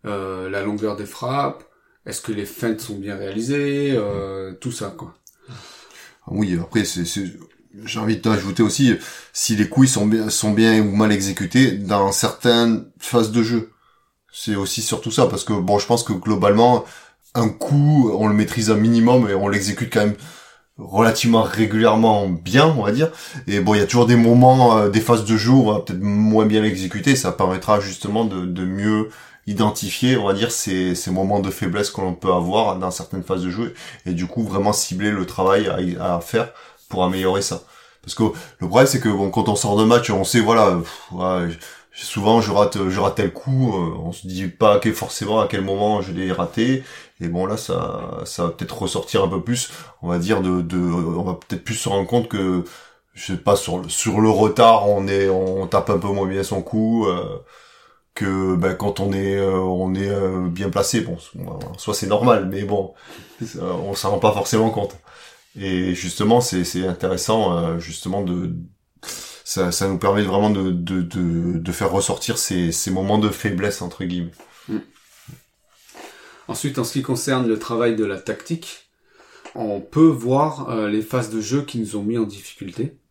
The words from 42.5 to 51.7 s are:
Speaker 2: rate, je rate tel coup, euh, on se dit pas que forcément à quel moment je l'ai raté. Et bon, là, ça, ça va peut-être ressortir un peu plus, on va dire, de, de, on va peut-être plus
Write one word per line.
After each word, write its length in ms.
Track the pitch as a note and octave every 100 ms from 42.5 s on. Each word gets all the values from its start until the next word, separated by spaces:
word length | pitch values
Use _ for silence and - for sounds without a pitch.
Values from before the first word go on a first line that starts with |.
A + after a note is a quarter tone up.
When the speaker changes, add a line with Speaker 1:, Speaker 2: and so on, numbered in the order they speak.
Speaker 2:
rate, 260 | G2+ G#2 G#2 F#2+
je 100 | F#2+
rate 160 | F#2+ -
tel 180 | F#2+
coup, 400 | - - C3 B2
euh, 200 | G2 E2 D#2+
on 100 | E2
se 120 | F2 F#2
dit 220 | F#2 F#2+
pas 320 | - G#2 G2+
que 120 | A2+
forcément 480 | - - - G#2 A2
à 60 | G2+
quel 160 | G2
moment 380 | G2 G2 G#2 G#2+
je 120 | F#2+
l'ai 180 | E2+ F#2+
raté. 520 | F2 F2 - A#2+ C3 C3 - - _
Et 80 | E2+
bon, 160 | F2 F#2+
là, 100 | A2
ça, 640 | - F2 E2 - - - -
ça 180 | -
va 60 | E2+
peut-être 280 | - F2 -
ressortir 460 | F#2+ F2+ - G#2
un 60 | F#2+
peu 120 | F#2
plus, 300 | E2 B2 - - - _
on 80 | E2+
va 100 | F2
dire, 220 | F2 G#2+
de, 200 | F#2 F2+
de, 160 | E2 F2+
on 460 | F2 E2+ E2 E2+
va 120 | F2 F2
peut-être 280 | _ F2+
plus 120 | -